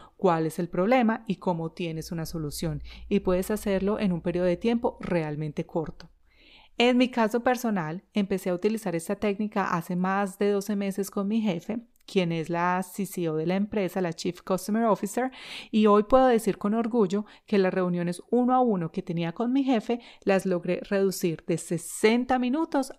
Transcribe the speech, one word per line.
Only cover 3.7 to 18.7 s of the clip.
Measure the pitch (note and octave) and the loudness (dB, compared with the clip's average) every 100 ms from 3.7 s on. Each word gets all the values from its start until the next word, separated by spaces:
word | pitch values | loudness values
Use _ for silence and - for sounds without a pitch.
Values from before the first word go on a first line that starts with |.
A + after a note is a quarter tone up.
| F#3+ G3 G#3+ | -2 0 0
en | G#3 | -2
un | E3+ | -2
periodo | F3 F3 F3+ | -2 0 0
de | F3 | 0
tiempo | A3+ A#3+ - - | 0 0 -2 -4
realmente | - F3 D#3 D3+ D#3 D3 | -2 -2 -2 -4 -6 -6
corto. | D#3+ E3+ D#3 - - _ _ _ - - - - | -6 -4 -4 -8 -18 _ _ _ -20 -20 -10 0
En | A#3+ B3 | 4 4
mi | B3+ | 4
caso | B3+ A3 A#3+ | 2 0 2
personal, | B3 B3 A#3 G3+ D#3 E3+ - | 0 0 0 -2 -2 -6 -6
empecé | - G3 F#3+ - | -2 0 -2 -2
a | |
utilizar | F3 G#3 A3 G3 E3+ | 0 0 -2 -2 -4
esta | - G3+ | -4 -2
técnica | G#3+ G3 G#3+ G#3 F#3+ | -2 -2 -2 -2 -2
hace | F3 - | -2 -2
más | F3+ F#3 G3 G3+ F#3+ | -2 0 0 -2 0
de | G3+ | 0
doce | G3+ G3 | 0 -2
meses | G#3 G3 F#3+ G3 | -2 -2 -4 -4
con | - G3 | -4 -2
mi | A3+ | 0
jefe, | G#3+ E3+ - A#3+ - _ - | 0 -2 -4 -8 -10 _ -6
quien | F#3+ F3 | -2 0
es | E3 D#3+ | 0 -2
la | E3+ F3 F3+ | 0 2 0
C | F#3 - | -2 -6
C | F#3 - E3 | -6 -4 -2
O | D#3 | -2
de | |
la | D#3+ F#3 | 0 0
empresa, | G3+ A3 F#3 F#3 | 0 -2 -2 0
la | F3+ | -2
Chief | D#3+ F3+ E3+ | -2 -6 -6
Customer | - F#3 - G#3 | -2 -2 0 0
Officer, | A#3 F#3+ G3+ - B3+ - - - - | 2 2 0 -2 -4 -6 -14 -16 -2
y | G#3+ | 4
hoy | G#3+ G#3 | 6 6
puedo | G#3+ C4 C4 | 6 6 6
decir | A#3 A3+ F#3 | 4 2 -2
con | G3+ | -2
orgullo | A3 A#3 A#3+ G3 F#3+ G#3 - | -2 0 2 2 0 -6 -12
que | - G#3 | -2 2
las | F#3 | 2
reuniones | F#3 F3+ F3 E3+ F3 - | 2 0 0 -2 -4 -2
uno | A#3 B3 | 2 4
a | B3+ | 4
uno | B3 | 4